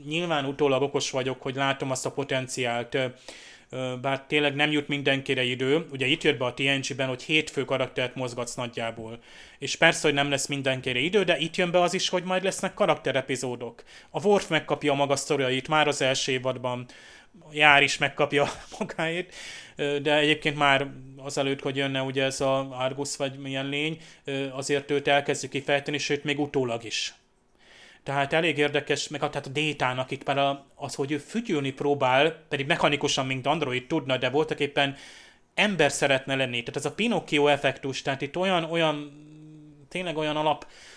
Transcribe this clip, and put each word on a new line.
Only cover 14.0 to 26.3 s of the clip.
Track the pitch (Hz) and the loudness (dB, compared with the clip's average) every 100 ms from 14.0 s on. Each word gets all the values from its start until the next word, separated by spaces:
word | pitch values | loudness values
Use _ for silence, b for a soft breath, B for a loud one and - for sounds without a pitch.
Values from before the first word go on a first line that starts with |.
| B | B
A | 156 190 | -2 4
Worf | 196 - | 4 4
megkapja | 156 - - 143 | 0 0 0 0
a | 139 | 2
maga | 139 139 | 2 0
sztoriait | - 139 127 131 160 | 0 0 2 0 2
már | 156 147 | 2 4
az | 135 | 2
első | 131 135 - | 0 0 0
évadban, | 127 131 123 123 123 123 B B B B - 156 | 0 -2 -4 -4 -6 -10 B B B B -20 -10
Jár | 151 151 143 | 6 8 8
is | 139 - | 6 2
megkapja | 139 - 143 143 139 - | -2 0 2 2 2 -2
<laughs> | - - | -14 -8
magáét, | 196 - 165 175 180 B B B B - | -6 -2 -2 -4 -8 B B B B -4
ö, | 143 143 | -2 0
de | 143 151 | 2 4
egyébként | 151 151 156 147 | 4 4 0 4
már | 143 135 139 135 135 135 | 4 4 2 -8 -18 -14
azelőtt, | 135 147 139 135 | -6 -2 0 0
hogy | 139 135 | -2 -2
jönne | 139 135 | -2 -2
ugye | 131 135 | -2 0
ez | 135 131 | 0 0
a | 135 135 135 | 0 2 -2
Argus | 127 131 135 139 - | -4 -4 -4 -6 -4
vagy | 139 135 | -6 -6
milyen | 139 135 139 | -6 -6 -4
lény, | 143 156 160 B B | -2 -2 -4 B B
ö, | - 139 135 | -8 -4 -4
azért | 131 127 139 139 | -6 -2 -2 0
őt | 143 143 | 0 4
elkezdjük | 143 143 131 131 | 4 4 -2 -4
kifejteni, | 139 139 143 143 147 | -6 0 0 0 -4
sőt | - 143 | -2 -2
még | 147 | 0